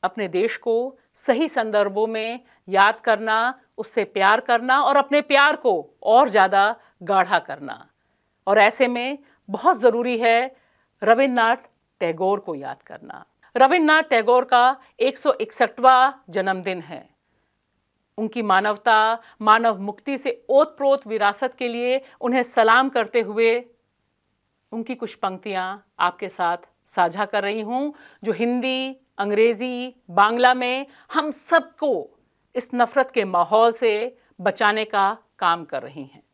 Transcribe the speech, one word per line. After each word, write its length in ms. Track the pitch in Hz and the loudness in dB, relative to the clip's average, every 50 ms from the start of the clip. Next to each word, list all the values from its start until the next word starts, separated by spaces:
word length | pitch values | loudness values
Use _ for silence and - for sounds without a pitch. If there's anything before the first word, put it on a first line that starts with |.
अपने 260 | - 185 - 226 208 185 | -4 -6 -4 -4 -8 -4
देश 280 | 165 180 208 226 - | -2 -2 -2 -2 -4
को 420 | - - 240 226 226 247 269 262 _ _ _ _ | -6 -4 -2 -2 -2 -2 -6 -10 _ _ _ _
सही 340 | - - - 247 233 320 311 | -10 -2 -2 0 0 0 -2
संदर्भों 580 | - 254 220 220 208 208 202 202 196 208 220 | -2 -4 -4 -2 0 0 0 0 -2 -4 -4
में 340 | 220 226 220 220 226 233 247 _ _ _ _ _ - | -2 -4 -6 -6 -8 -10 -12 _ _ _ _ _ -2
याद 320 | 190 190 196 208 220 220 | 2 4 4 4 4 0
करना, 600 | - 240 220 202 220 220 220 220 226 247 262 _ _ _ _ - | 0 0 0 0 0 -2 0 0 0 -2 -4 _ _ _ _ -14
उससे 260 | 214 - - 233 202 | -14 -6 -4 -4 -4
प्यार 360 | 190 _ 196 - 202 214 233 | -4 _ 2 4 4 4 2
करना 400 | - - 240 233 240 254 262 269 | 2 0 0 0 2 2 0 2
और 140 | 277 269 277 | 2 4 2
अपने 240 | 285 277 277 285 294 | 2 2 2 0 -2
प्यार 360 | 294 - 285 277 285 294 302 | 0 2 2 4 4 4 2
को 340 | 302 - 247 196 165 143 - _ _ | 0 0 0 0 0 -4 -10 _ _
और 260 | - 208 220 247 294 262 | 0 4 6 6 4 4
ज़्यादा 480 | 196 214 190 190 190 196 196 208 233 _ _ _ _ _ | 4 4 4 4 4 2 2 2 0 _ _ _ _ _
गाढ़ा 360 | 185 170 202 190 180 175 202 170 | -6 -2 0 0 2 2 0 -2
करना। 500 | - - 135 - 143 131 110 - - _ _ _ _ _ _ _ _ _ _ _ _ | -2 -4 -14 -14 -12 -16 -16 -16 -18 _ _ _ _ _ _ _ _ _ _ _ _
और 120 | 190 202 214 | 0 4 4
ऐसे 300 | 202 220 233 - 262 247 | 4 4 4 0 -2 -2
में 300 | 247 240 240 262 285 285 _ _ _ _ _ - | -2 -6 -6 -8 -10 -12 _ _ _ _ _ -12
बहुत 260 | 196 - - 330 370 | -12 -2 0 0 0
ज़रूरी 420 | 220 220 247 220 240 240 254 247 226 | 4 2 2 2 2 -4 -4 -4 0
है 380 | 240 233 226 233 254 262 262 _ _ _ _ _ _ _ _ _ | 2 2 2 2 0 -2 -8 _ _ _ _ _ _ _ _ _
रविन्द्रनाथ 540 | - 208 226 226 277 277 247 240 226 226 240 233 _ _ _ _ _ _ _ _ | 0 2 2 2 2 0 2 0 2 0 0 -2 _ _ _ _ _ _ _ _
टैगोर 400 | 185 170 160 - - 185 202 202 | -6 -6 -4 -2 -2 -2 -2 -2
को 140 | - - 160 | -6 -10 -12
याद 280 | 139 139 127 131 _ | -10 -10 -12 -14 _
करना। 420 | _ _ - - - - - - - _ _ _ _ _ _ | _ _ -20 -20 -20 -20 -20 -20 -20 _ _ _ _ _ _
रविन्द्रनाथ 460 | 247 262 269 359 359 320 302 311 311 | 2 4 4 4 2 2 4 2 2
टैगोर 420 | 311 311 277 233 214 220 247 247 247 | 2 2 0 0 2 4 2 2 2
का 320 | 254 254 240 240 254 262 254 _ _ _ - | 2 2 4 4 4 2 -2 _ _ _ -4
एक 180 | 226 262 269 - | -4 -4 -4 -2
सौ 160 | - 302 - - | -2 -2 -2 -2
इकसठवाँ 840 | 226 220 - - 247 220 - - 240 254 262 254 254 269 269 _ _ - | -4 -8 -2 -2 -2 -2 -2 2 4 6 6 6 4 2 0 _ _ -8
जन्मदिन 500 | 165 196 190 196 190 185 175 196 185 180 | -6 -4 -2 -2 -4 -4 -6 -8 -8 -8
है। 380 | 156 147 170 135 - _ _ _ _ _ _ _ _ _ _ _ _ _ _ _ _ _ _ _ _ _ _ - | -10 -14 -18 -18 -18 _ _ _ _ _ _ _ _ _ _ _ _ _ _ _ _ _ _ _ _ _ _ -8
उनकी 240 | 220 220 220 240 | -8 -6 -6 -6
मानवता, 760 | 220 208 190 190 202 208 214 208 _ 247 220 214 214 220 226 233 - - _ _ | -2 2 2 2 2 0 -4 -2 _ 2 2 4 2 2 -2 -4 -8 -20 _ _
मानव 380 | 214 214 214 226 233 233 214 190 | 4 4 4 4 4 0 -2 -2
मुक्ति 380 | 196 202 202 - _ 285 277 262 | -8 -10 -12 -10 _ -8 -8 -6
से 260 | - 269 240 - _ - | -4 -6 -8 -8 _ 2
ओतप्रोत 580 | 269 269 302 302 302 - 277 277 269 277 277 | 4 4 4 2 -2 -4 0 0 0 0 -2
विरासत 480 | 214 226 214 208 202 202 - 269 254 - | -8 -4 0 0 -2 0 -2 -6 -6 -6
के 140 | _ 254 240 | _ -8 -6
लिए 340 | 233 240 240 247 254 269 269 - _ _ | -4 -4 -2 -2 -2 -2 -4 -10 _ _
उन्हें 220 | - 240 247 262 | -4 -2 0 0
सलाम 460 | 247 247 - 262 220 220 226 247 262 269 | -2 0 0 2 4 4 4 4 2 0
करते 320 | 269 240 220 220 - 240 | -2 -4 -4 -2 -2 -4
हुए 440 | 226 196 208 214 226 226 226 240 247 _ _ _ _ _ _ _ _ _ _ _ _ _ _ _ _ _ _ _ _ _ | -4 -2 -2 0 0 2 0 0 -4 _ _ _ _ _ _ _ _ _ _ _ _ _ _ _ _ _ _ _ _ _
उनकी 220 | - 226 226 233 254 | -12 -12 -8 -10 -10
कुछ 200 | 247 240 214 - | -10 -10 -12 -10
पंक्तियाँ 720 | _ - 196 185 190 - 214 196 185 185 185 196 208 _ _ _ - | _ -8 -8 -8 -8 -12 -8 -6 -6 -6 -8 -10 -14 _ _ _ -2
आपके 300 | - 180 175 - 208 185 | -2 -2 -2 -4 -12 -12
साथ 280 | - - 180 170 175 175 - _ _ _ _ | -6 -4 -4 -4 -4 -4 -8 _ _ _ _
साझा 380 | - - - 180 170 165 196 208 | -10 -2 0 0 0 0 -4 -6
कर 180 | 196 - 208 | -2 -2 -4
रही 180 | 202 202 202 226 | -2 -2 -6 -6
हूँ, 340 | 214 208 240 262 285 294 294 _ - - _ _ - | -6 -6 -6 -6 -6 -6 -10 _ -20 -20 _ _ -6
जो 80 | 226 | -6
हिंदी, 640 | 220 165 233 240 247 247 247 262 254 262 262 269 262 _ _ _ _ - | -4 -2 -2 -2 -2 -2 -4 -4 -4 -4 -6 -8 -10 _ _ _ _ -8
अंग्रेजी, 760 | 202 208 208 214 220 233 233 202 247 254 254 247 247 254 - _ _ - | -6 -2 0 2 2 2 2 -2 -6 -8 -8 -8 -10 -12 -14 _ _ -4
बांग्ला 440 | 170 190 202 214 233 240 247 247 254 | 2 2 2 2 2 2 4 2 2
में 320 | 254 247 247 254 262 277 269 _ _ _ _ | 2 -2 -4 -4 -6 -8 -10 _ _ _ _
हम 180 | - 311 302 311 | -6 -4 -4 -4
सबको 800 | 294 - - - 339 330 320 320 _ _ 311 294 240 170 - - _ _ _ _ _ _ _ _ _ | -8 -10 -4 0 0 0 0 -2 _ _ -4 -2 -2 -2 -6 -10 _ _ _ _ _ _ _ _ _
इस 160 | 247 240 - - | -10 -8 -6 -2
नफरत 360 | 240 240 233 - 285 262 262 | -2 -2 0 2 -2 -2 0
के 140 | - 247 202 | -2 -4 -4
माहौल 480 | 190 185 175 170 170 208 220 226 233 | -2 0 -2 0 2 2 4 4 2
से 460 | 226 226 247 226 208 214 226 254 - _ _ _ _ - | 2 0 -2 -2 0 -2 -4 -8 -10 _ _ _ _ -4
बचाने 440 | 180 202 208 - 233 208 208 214 220 | -4 -4 -2 0 0 0 0 0 -4
का 320 | 214 - 202 196 196 202 - _ _ _ _ | -2 -2 0 0 0 -2 -6 _ _ _ _
काम 260 | 196 175 170 170 165 | -2 -2 -2 -2 -6
कर 180 | - - 135 | -10 -10 -10
रही 220 | 123 131 139 147 135 | -10 -12 -16 -16 -16
हैं। 180 | 135 _ - _ _ | -16 _ -20 _ _